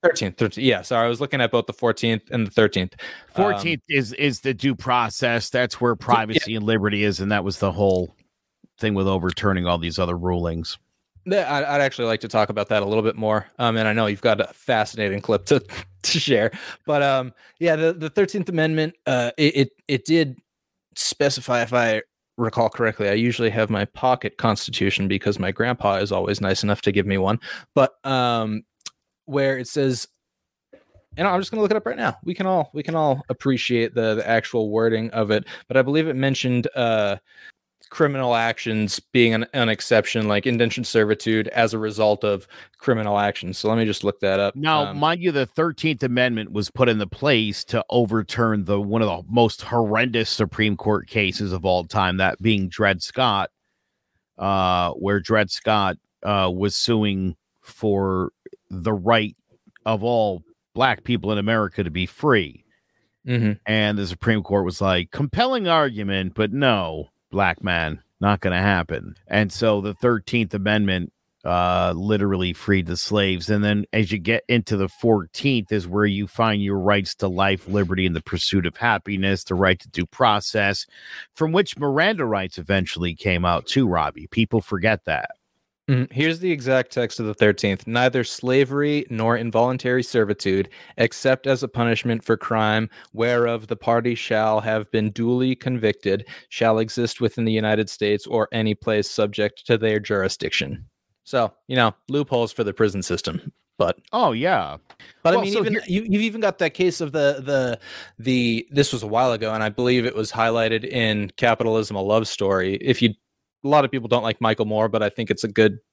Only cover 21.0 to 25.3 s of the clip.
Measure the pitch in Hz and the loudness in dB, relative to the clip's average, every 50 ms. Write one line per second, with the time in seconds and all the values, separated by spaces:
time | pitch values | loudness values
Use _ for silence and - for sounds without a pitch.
21 | - - - _ 147 143 135 - 120 - 123 120 117 110 123 123 120 113 110 110 | -2 -2 0 _ 0 0 0 -2 -4 -2 -2 -2 -2 0 0 0 2 2 0 -2
22 | - _ _ _ _ _ _ - 120 113 - - 117 107 - - 120 110 104 - | -4 _ _ _ _ _ _ -4 -4 -2 0 0 0 0 0 0 -2 -2 0 0
23 | 104 101 101 107 117 120 117 - 120 113 101 113 110 104 110 98 104 - _ - | -2 0 0 2 0 0 0 0 -2 0 2 0 0 0 0 -2 -2 -4 _ -2
24 | - 127 127 127 - 107 - - - 117 104 - - - 110 - - 101 - - | 2 2 2 2 -2 -10 -8 0 0 0 0 0 -2 -6 -4 -2 0 0 0 0
25 | 95 95 95 95 - 104 | -2 -2 -2 -2 0 -2